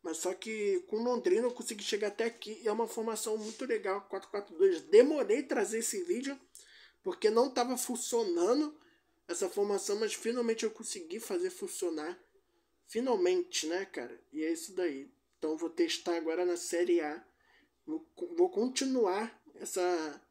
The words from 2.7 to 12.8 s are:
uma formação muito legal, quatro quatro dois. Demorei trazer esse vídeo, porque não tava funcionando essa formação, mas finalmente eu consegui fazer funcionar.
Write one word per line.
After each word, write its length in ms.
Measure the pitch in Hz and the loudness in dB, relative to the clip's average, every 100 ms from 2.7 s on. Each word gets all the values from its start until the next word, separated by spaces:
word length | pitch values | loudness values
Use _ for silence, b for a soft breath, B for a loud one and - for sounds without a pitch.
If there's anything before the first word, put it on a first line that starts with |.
uma 160 | 214 226 | -2 -2
formação 500 | 226 220 214 226 214 | -2 -4 -4 -4 -4
muito 260 | 214 226 262 | -6 -8 -2
legal, 360 | 220 208 196 - | -2 0 -4 -4
quatro 200 | 190 - | -10 -6
quatro 280 | 202 202 160 | -8 -8 4
dois. 240 | 196 165 | 4 4
Demorei 600 | - 202 269 302 220 240 | 8 10 10 6 2 0
trazer 360 | 285 262 202 220 | 2 -2 0 -2
esse 240 | 226 208 | -2 -4
vídeo, 360 | 175 214 269 277 _ B B B B B | -2 -4 -4 -10 _ B B B B B
porque 260 | - 180 214 | -8 2 4
não 240 | 220 269 | 6 4
tava 240 | 262 247 247 | 2 0 -2
funcionando 1000 | - 240 - 233 208 170 180 269 302 - b b b _ - | -4 -4 -2 -2 0 2 4 4 0 -6 b b b _ -10
essa 220 | 175 185 | -4 -4
formação, 500 | 202 202 196 - 208 | 0 0 0 -2 -2
mas 140 | 214 | -2
finalmente 500 | - 226 247 233 226 | -2 -2 -2 0 0
eu 80 | 220 | -2
consegui 480 | 214 220 202 160 202 | -4 -12 -10 -10 -10
fazer 320 | - 185 185 | -4 -2 -2
funcionar. 680 | 185 190 - 175 160 151 180 _ _ _ _ _ _ | -4 -10 -4 -4 -4 -6 -10 _ _ _ _ _ _